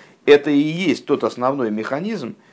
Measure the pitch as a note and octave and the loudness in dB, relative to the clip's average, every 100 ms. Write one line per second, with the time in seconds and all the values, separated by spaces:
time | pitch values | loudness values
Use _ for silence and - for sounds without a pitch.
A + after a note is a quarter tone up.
0 | - _ - C#3+ D3 C#3+ D3+ E3+ F#3 A#2+ | -20 _ 4 6 6 0 0 -2 -2 -2
1 | - C3+ A2 - B2+ C#3 A#2 G#2+ G#2+ C#3 | -2 -2 -2 -2 -4 -2 -4 -4 -6 -6
2 | G3+ G#3+ A#2 - _ | -6 -8 -10 -14 _